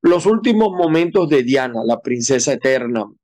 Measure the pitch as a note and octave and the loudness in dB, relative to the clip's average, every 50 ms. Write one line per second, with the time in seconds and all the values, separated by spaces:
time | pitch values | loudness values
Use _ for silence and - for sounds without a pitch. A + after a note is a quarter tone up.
0 | - E3 F3 F3 D#3 G3 A3 A3+ A3 B3 A#3 G#3+ A3 G#3+ F#3 F3+ F3 E3 D#3 E3 | 4 2 2 2 2 2 0 2 2 0 2 2 2 0 0 0 0 0 2 0
1 | E3+ F3 - G3 F3 D3+ D3+ C#3 B2 A#2+ C3 C#3 B2+ B2+ A#2+ A2+ A2 A2+ A#2+ A2+ | 0 0 0 0 0 2 2 0 2 2 0 0 -2 -2 -6 -4 -2 -2 -2 -2
2 | - - B2 B2 A#2 - C#3 B2+ - - C3+ A2+ - C3 C3 C3 B2 A#2+ A#2+ A2+ | -2 -6 -6 -4 -2 0 0 0 0 -2 -4 -2 0 0 0 0 -2 -2 -4 -4
3 | G#2 G#2 G#2+ _ | -6 -6 -12 _